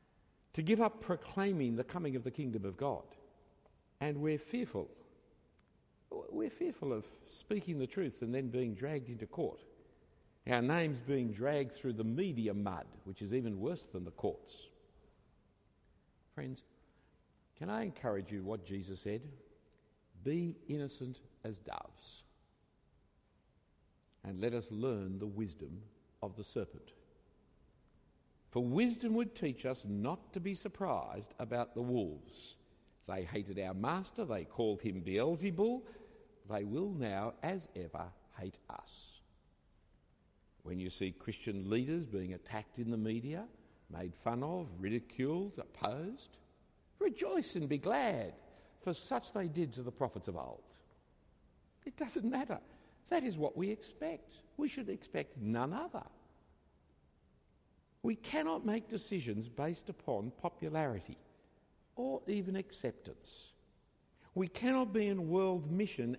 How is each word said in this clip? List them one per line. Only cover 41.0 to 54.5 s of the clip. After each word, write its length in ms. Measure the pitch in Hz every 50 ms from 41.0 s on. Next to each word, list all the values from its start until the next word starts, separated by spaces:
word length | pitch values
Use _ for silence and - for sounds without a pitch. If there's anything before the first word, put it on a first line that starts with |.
| 98 95
Christian 560 | 90 - - 117 107 - - 117 98 98 95 98
leaders 380 | 110 120 127 143 160 175 156
being 260 | 113 101 95 90 92
attacked 460 | 92 87 - - 110 107 110 - - 120
in 120 | 117 117
the 60 | 117
media, 480 | 110 107 113 113 117 120 143 160 180 226 247 - - - - - - - -
made 240 | 78 87 92 90 85
fun 280 | - - 117 117 123
of, 240 | 139 156 180 185 165 113 85 90
ridiculed, 800 | 95 101 113 120 120 - - - 131 143 160 180 196 202 - -
opposed, 800 | - - - - - 104 120 143 165 202 254 269 - - - - - - - - - - - - _ - - -
rejoice 560 | 403 349 - - 370 - 381 339 - - -
and 140 | 175 147 131
be 80 | 147
glad, 560 | 139 - 190 240 277 262 214 175 117 98 90 - - - - - - - - - -
for 120 | - 180 -
such 380 | - - - 262 247 - -
they 140 | - 202 185
did 280 | 165 147 175 165 131 110
to 80 | 127
the 100 | 123 123
prophets 340 | 120 - 135 120 - 98 -
of 100 | 101 87
old. 260 | 78 65 62 53 - - - - - - - - - - - - - - - - - - - - - - - _ _ -
It 140 | 285 - -
doesn't 260 | 302 240 - - 202
matter. 340 | 233 254 262 262 226 180 - - - - - - - - - - -
That 160 | 349 330 262
is 120 | 240 175
what 220 | 156 151 - - -
we 120 | 185 202
expect. 640 | 220 214 - - - - 302 330 330 - - - - - - -